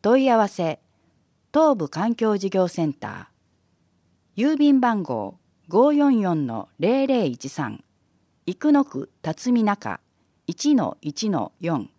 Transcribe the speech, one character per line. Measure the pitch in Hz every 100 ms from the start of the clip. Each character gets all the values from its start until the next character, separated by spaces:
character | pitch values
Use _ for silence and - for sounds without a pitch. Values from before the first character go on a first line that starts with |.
問 | 202 262
い | 262
合 | 226
わ | 202
せ、 | - 165 - _ _ _ _ _ _ _
東 | 294 311 233
部 | 151
環 | 156 220
境 | 226 220 208
事 | 190
業 | 190 180
セ | - 156
ン |
タ | 139 104 98 - _ _ _ _ _ _ _ _ _ _ -
ー。 | 269
郵 | 302
便 | 294 269
番 | 247 214
号、 | 165 117 98 - _ _ -
五 | 185 277
四 | 294 285 240
四 | 190 160 131
の | 110 - -
零 | 170 262 269
零 | 254 165
一 | 120 135
三。 | - 127 - _ _ _ _ _ _ -
生 | 185 302
野 | 285 277
区 | - - _
辰 | 156 160 247
巳 | 240
中、 | 208 202 110 90 _ _ _ _ -
一 | - 285 277
の | 139 -
一 | 147 - 214
の | 170 90 _
四。 | 165 147 95